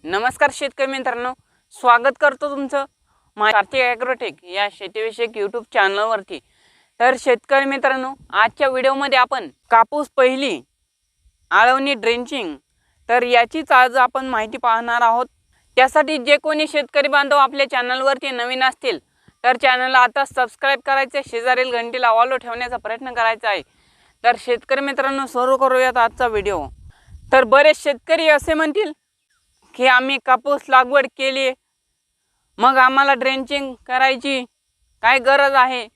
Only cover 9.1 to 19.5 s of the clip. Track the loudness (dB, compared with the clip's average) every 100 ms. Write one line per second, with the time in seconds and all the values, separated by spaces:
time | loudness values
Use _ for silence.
9.1 | 0 0 -2 -8 _ _ 2 4 -2 -6
10.1 | 2 2 2 -4 -6 -10 _ _ _ _
11.1 | _ _ _ _ 2 4 2 -2 -2 -2
12.1 | -2 -4 -8 -8 -10 _ _ _ _ -2
13.1 | -2 2 2 2 -4 2 4 4 2 0
14.1 | -2 -6 -6 -6 -6 -2 -2 -2 0 0
15.1 | 0 -4 _ _ _ _ 2 4 4 0
16.1 | -2 0 0 0 -4 -2 -2 -2 -2 0
17.1 | 0 2 2 2 0 -4 -2 -2 -2 -2
18.1 | -2 -6 -6 -6 -2 -2 -2 -6 -6 _
19.1 | _ _ _ -2